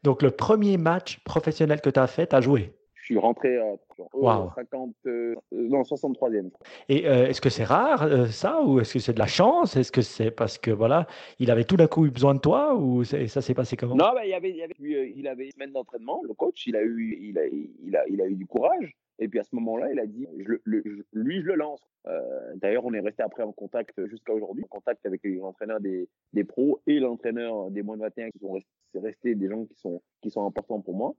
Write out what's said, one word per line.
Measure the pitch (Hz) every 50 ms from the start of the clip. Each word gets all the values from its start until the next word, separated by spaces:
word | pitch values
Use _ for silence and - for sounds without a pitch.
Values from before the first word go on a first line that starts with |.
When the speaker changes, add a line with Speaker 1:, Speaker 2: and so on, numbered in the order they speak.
| -
Speaker 1:
Donc, | 147 131 -
le | 147 135
premier | - - - - 214 220 208 202 196 180
match | 160 160 165 185 - - - - _
professionnel | - - 165 160 160 156 - 160 147 151 151
que | - 143
t'as | 131 139 131 123
fait, | - - 165 170
t'as | - 135
joué ? | 123 127 143 123 95 85 - _ _ _ _
Speaker 2:
Je | - -
suis | - 120 104
rentré, | - 117 120 - - 131 127 123
euh, | 113 107 101 98 _ _ - -
euh, | 90 - -
Speaker 1:
Wow. | 131 135 120 110 101 95 90 -
Speaker 2:
cinquante, | - 123 _ - 131 131 123 113 _ _ 131
euh, | 120 120 117 117 117 - _ _
non, | - 104 120 117 135 139 127
soixante-troisième. | - 147 135 - 143 131 - - 123 113 104 95 92 - - - - - - - _
Speaker 1:
Et, | 139 143 - -
euh, | 139 123 123 135
est-ce | 135 -
que | - 135
c'est | 113 - 117
rare, | 101 135 170 233 294 302 - 147
euh, | 156 147 127 123 117
ça, | 110 - - 196 302 330 294
ou | 202 135 131
est-ce | 113 - -
que | 127
c'est | 107 - 117
de | 110
la | 110
chance ? | - - - 180 226 302 349 339 202 -
Est-ce | 131 123 -
que | - 131 117
c'est | - - - 113 117
parce | 113 - 117 104 - -
que, | - 117
voilà, | 110 101 110 117 135 165 165 - - - - - - _
il | 127 117
avait | 117 113 120
tout | - 185 180
d'un | 165 156
coup | - 160 160
eu | 147
besoin | 127 120 131 139 139
de | 139
toi, | - 147 160 262 294 302 277
ou | 226 151 127 123 123 120
c'est, | 110 139 147 131
et | 110
ça | - 139
s'est | 127 - 131
passé | 120 127 - -
comment ? | - - 120 131
Speaker 2:
Non, | 131 170 - 427
bah, | 254 220
il | 196
y | 185
avait, | 180 170 190
il | 185 160
y |
avait, | 165 165 175 _
lui, | 139 147 151
euh, | 143 131 127 98
il | 135 139 139
avait | 131 123 135
une | 139
semaine | 139 - 135 139
d'entraînement, | 139 135 120 _ - 117 113 117 160 330 -
le | - -
coach, | _ - 359 - - - -
il | 120
a | 107 107
eu, | 110 117 113 113 110 - 82
il | 95 107 101 90
a, | 76 65
il | 65 73 76 73 - - - 92 95
a, | 80 69 -
il | 95 98
a | 95 92
eu | 101
du | 92 95
courage. | 90 - 120 120 175 285 370 254 156 _ _ _ _ _ -
Et | 110 104
puis | 95 -
à | -
ce | _ -
moment-là, | 120 117 113 113 117 139 143
il | 139 135
a | 113 107
dit, | 104 117 135 - - 135
je | 98 101
le, | 113 - _
le, | 110 107 107 -
je, | 107 104 101 101 _ -
lui, | 110 110 131 170 196
je | 165
le | 170 196
lance. | 156 151 151 147 135 _ _ _ _ _ -
Euh, | 82 78 64 60 65 - - 60 73
d'ailleurs, | 95 98 98 107 123 120
on | 127 113
est | 107
resté | 95 104 104 -
après | 120 104 - - 117
en | 107
contact | 104 - 104 98 - 120 110 - - - 92 101
jusqu'à | 110 113 _ - 110
aujourd'hui, | 107 104 92 101 131 -
en | -
contact | - 101 _ - 120 _ _
avec | 101 95 92 _
l'entraîneur | 101 95 90 95 95 95 _ 110 107 110 107
des, | 101 98 95 92 90 - _ _ _ _ -
des | 107 98
pros | - - - 131 147 147 - _ -
et | 147 147
l'entraîneur | 131 123 120 117 - 117 113 120 117 117 113 107 95 95
des | 98 101 101
moins | 104 110 107
de |
vingt | 107 107 - -
et | 117
un, | 113
qui | - -
sont | 104 98 95
restés, | 98 - _ _ _ _ _
c'est | _ 92
resté | 92 110 101 _ _ 120 117
des | 104 98 95
gens | 104 110 113
qui | 101 _
sont, | _ _ 92 87 87 _ _ _ _ _
qui | 107
sont | - 110 101
importants | 101 - - - _ 233 214
pour | 196 - 90
moi. | 95 113 147 302